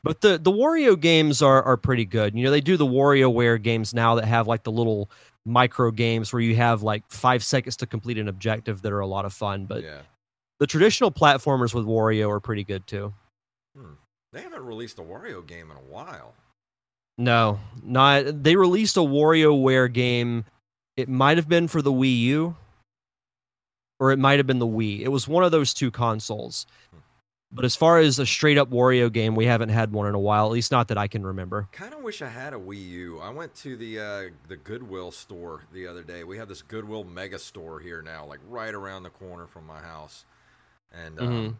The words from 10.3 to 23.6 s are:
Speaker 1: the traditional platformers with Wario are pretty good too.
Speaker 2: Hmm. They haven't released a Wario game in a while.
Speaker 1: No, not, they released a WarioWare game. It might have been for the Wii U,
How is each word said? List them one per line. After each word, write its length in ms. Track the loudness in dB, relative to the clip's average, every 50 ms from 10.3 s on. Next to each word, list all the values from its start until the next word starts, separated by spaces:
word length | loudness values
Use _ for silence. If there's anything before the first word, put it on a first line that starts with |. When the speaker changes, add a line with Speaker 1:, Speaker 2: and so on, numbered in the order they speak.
| _ _ _ _ _ _
Speaker 1:
the 80 | -4 -2
traditional 440 | 2 2 4 4 4 2 0 0
platformers 640 | 2 4 4 4 4 4 2 0 0 2 0 0 -2
with 120 | -4 -2
Wario 440 | 0 0 2 2 2 2 2 0 0
are 100 | -2 -4
pretty 220 | -4 -6 -8 -8 -6
good 200 | -8 -8 -10 -10
too. 280 | -10 -10 -10 -10 -10 -12 _ _ _ _ _ _ _ _ _ _ _ _ -20
Speaker 2:
Hmm. 160 | -20 -20 -20 _ _ _ _ _ _ _ _
They 80 | -20
haven't 240 | -18 -18 -18 -16 -14
released 340 | -12 -12 -12 -12 -12 -14 -18
a 20 | -18
Wario 420 | -16 -16 -16 -16 -14 -16 -16 -16
game 260 | -18 -20 -20 -20 -20
in 60 | -20 -20
a 140 | -20 -18
while. 420 | -18 -18 -16 -16 -18 -20 -20 -20 _ _ _ _ _ _ _ _ _ _ _ _ _ _ _ _ _ -2
Speaker 1:
No, 420 | 0 2 4 4 4 2 0 -4 -8 -16 -18 -18 -10
not, 600 | -2 4 6 6 6 6 4 2 0 -4 0 2
they 120 | 4 6
released 400 | 6 6 4 4 2 0 0 2 2
a 40 |
WarioWare 920 | 2 2 4 4 4 4 6 6 6 6 6 6 4 4 4 4 4 2
game. 540 | 2 0 0 0 0 0 0 0 -2 -4 -6 _ _ _ _ _ _ _ _ _ _ -6
It 120 | -4 -2
might 280 | 0 2 4 4 4 2
have 100 | 2 2
been 180 | 2 2 2 0
for 140 | -2 0
the 100 | 0 0
Wii 280 | 2 2 2 2 2 2
U, 360 | 2 0 0 0 -2 -4 -6 -12 -18 _ _ _ _ _ _ _ _ _ _ _ _ _ _ _ _ _ _ _